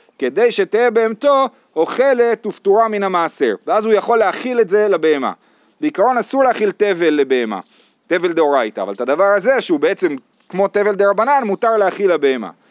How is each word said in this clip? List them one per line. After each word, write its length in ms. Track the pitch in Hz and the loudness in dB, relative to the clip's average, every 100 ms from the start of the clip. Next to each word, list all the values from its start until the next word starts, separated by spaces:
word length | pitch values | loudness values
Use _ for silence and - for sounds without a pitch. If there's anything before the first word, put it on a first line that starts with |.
| _ - | _ -6
כדי 320 | 127 143 240 | -4 0 0
שתהא 380 | 202 185 214 247 | 0 -2 0 0
בהמתו 600 | 226 226 220 285 269 262 _ _ 156 | 0 -2 0 0 2 0 _ _ -4
אוכלת 680 | 170 - 269 247 233 226 214 | -2 0 0 2 0 0 -6
ופטורה 420 | - 196 202 226 | -4 0 2 2
מן 160 | 214 | 0
המעשר. 520 | 196 180 160 - 131 95 - | -2 -2 -2 -2 -2 -2 -2
ואז 180 | 196 220 | -2 2
הוא 80 | |
יכול 240 | 208 180 233 | 0 2 2
להאכיל 440 | 202 - 254 240 | 0 -2 -4 -2
את 80 | 196 | 0
זה 180 | 208 208 | 2 2
לבהמה. 440 | 175 156 147 117 87 _ _ _ - | 2 2 0 -2 -6 _ _ _ -6
בעיקרון 360 | 151 202 254 247 | -4 0 0 0
אסור 260 | - 269 | -2 0
להאכיל 280 | 262 220 208 | 2 2 -2
תבל 380 | - 208 175 170 | 0 0 2 0
לבהמה, 480 | 151 135 131 113 98 - - _ _ - | 2 2 0 -2 -6 -12 -20 _ _ -6
תבל 260 | 175 175 | -2 0
דאורייתא, 480 | 165 151 139 113 104 | 2 2 2 0 -4
אבל 120 | 95 | -8
את 80 | 101 | -6
הדבר 320 | 123 151 196 202 | -2 0 2 2
הזה, 240 | 190 262 | 2 0
שהוא 180 | - 156 | 0 0
בעצם 360 | 151 190 180 135 _ _ - | 0 0 -4 -4 _ _ -10
כמו 180 | 180 196 | -4 -2
תבל 280 | 202 208 196 | 0 0 0
דרבנן, 460 | 202 196 233 285 226 | 0 0 0 0 0
מותר 320 | 190 226 220 | -2 0 0
להאכיל 340 | 190 175 196 | 0 0 0
לבהמה. 360 | 165 139 127 92 - _ | 2 0 -2 -6 -16 _